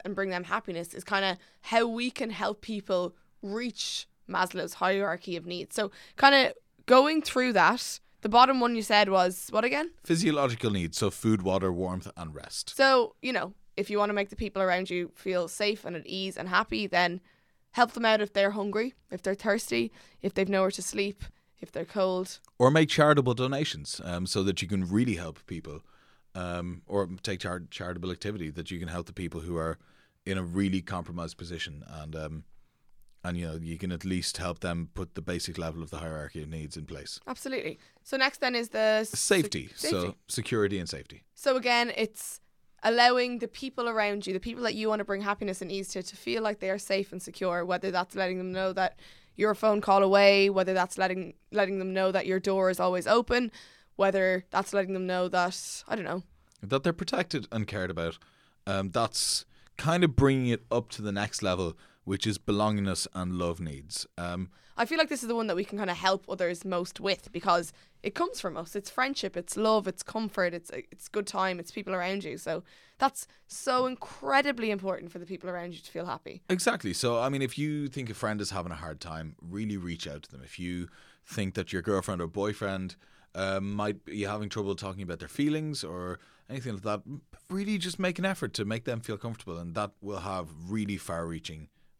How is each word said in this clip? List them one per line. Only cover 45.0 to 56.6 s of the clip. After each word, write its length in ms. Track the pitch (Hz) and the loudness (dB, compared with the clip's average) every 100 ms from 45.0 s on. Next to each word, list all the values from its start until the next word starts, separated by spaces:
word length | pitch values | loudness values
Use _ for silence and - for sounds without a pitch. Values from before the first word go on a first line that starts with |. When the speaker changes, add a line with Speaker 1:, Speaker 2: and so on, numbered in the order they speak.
Speaker 1:
bring 160 | 202 196 | -2 -2
happiness 400 | 202 208 202 185 | -2 -2 -4 -6
and 100 | 175 | -6
ease 180 | 196 185 | -6 -6
to, 140 | 185 | -8
to 140 | 180 - | -8 -10
feel 260 | - 226 | -4 -2
like 180 | 220 208 | -2 -2
they 100 | 190 | -4
are 80 | 196 | -4
safe 340 | - 196 196 | 0 -2 -2
and 80 | 180 | -8
secure, 420 | - - 185 175 | -12 -4 -2 0
whether 260 | 170 180 190 | 0 -2 0
that's 240 | 180 180 196 | -2 -2 -2
letting 220 | 185 185 | -2 -2
them 140 | 185 | -4
know 200 | 185 190 | -2 -2
that 260 | 190 185 - - - _ - | 0 0 -2 -16 -20 _ 0
you're 140 | 214 | 0
a 60 | 208 | 4
phone 240 | 220 208 | 4 4
call 200 | 208 196 | 6 6
away, 460 | 196 202 202 202 196 | 8 10 10 10 6
whether 240 | 190 185 | 4 2
that's 240 | 185 180 - | 2 0 0
letting, 380 | 185 185 175 - _ | 0 0 -6 -12 _
letting 260 | 208 190 196 | 0 2 0
them 140 | 190 | -2
know 180 | 190 190 | 2 2
that 140 | 185 185 | 2 0
your 140 | 185 | 0
door 300 | 196 190 185 | 2 4 4
is 100 | 180 | 4
always 260 | 180 180 139 | 2 2 4
open, 460 | 233 233 247 233 - - - _ - | 4 4 0 0 -6 -20 -20 _ 0
whether 480 | 196 190 185 185 - | 2 4 2 0 -2
that's 220 | 190 196 | -4 0
letting 220 | 202 185 | 0 0
them 120 | 185 185 | -2 -2
know 220 | 180 180 | -2 0
that, 560 | 180 180 - - - - | 2 0 -2 -10 -12 -6
I 60 | |
don't 100 | 226 247 | -6 -4
know. 160 | 185 - _ _ _ | -6 -8 _ _ _